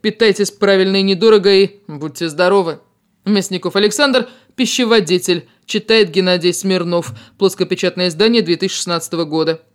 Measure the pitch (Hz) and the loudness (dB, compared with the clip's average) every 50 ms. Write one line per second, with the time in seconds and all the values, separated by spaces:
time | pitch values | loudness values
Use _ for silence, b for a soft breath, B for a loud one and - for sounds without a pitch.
0 | - 214 214 - 233 214 190 208 202 196 - - 208 202 196 190 190 190 190 196 | -4 -4 0 2 2 2 2 2 -2 -4 -4 -2 2 2 4 4 2 2 0 0
1 | 196 196 196 170 214 220 220 208 180 202 196 190 196 190 - _ _ - 151 139 | 0 0 0 2 4 4 6 6 6 4 4 4 2 2 -2 _ _ -16 -12 -10
2 | 151 156 135 - 170 160 147 160 180 180 196 196 180 165 147 - _ _ _ _ | -12 -10 -8 -8 -8 -6 -2 0 2 2 2 2 0 -2 -6 -10 _ _ _ _
3 | _ _ _ _ - 196 214 196 180 - 190 175 - 175 - 196 208 214 208 - | _ _ _ _ -4 -2 0 0 -2 -2 -6 -6 -6 -4 0 0 0 0 2 0
4 | 294 277 254 254 226 B B B B B B - 254 - - - 247 220 233 220 | 0 0 0 0 -2 B B B B B B -4 -4 -2 -2 -2 0 2 2 2
5 | 180 156 185 180 - - 175 165 - b b b b b - 208 214 - 226 226 | 2 2 0 -2 0 -2 -2 -4 -4 b b b b b -6 -4 -2 0 2 2
6 | 208 170 156 190 185 185 180 180 160 180 170 - - 190 185 180 175 175 175 170 | 2 2 0 0 0 0 0 0 0 -2 -2 -2 -2 -2 -2 -2 -2 -2 -2 -4
7 | 160 - - B B B B B 196 190 - - 180 - 185 - - 180 - 185 | -4 -6 -10 B B B B B -2 0 0 -2 -4 -4 -4 -2 -2 -4 -2 -2
8 | 180 180 156 160 208 233 240 233 185 165 170 160 190 185 - - - 180 175 165 | -4 -4 -2 0 0 2 2 2 2 0 0 -2 -2 -4 -4 -6 -6 -6 -6 -6
9 | 160 - 170 165 170 151 151 160 160 160 160 165 _ _ | -6 -6 -6 -6 -4 -2 -2 -2 -2 -2 -2 -4 _ _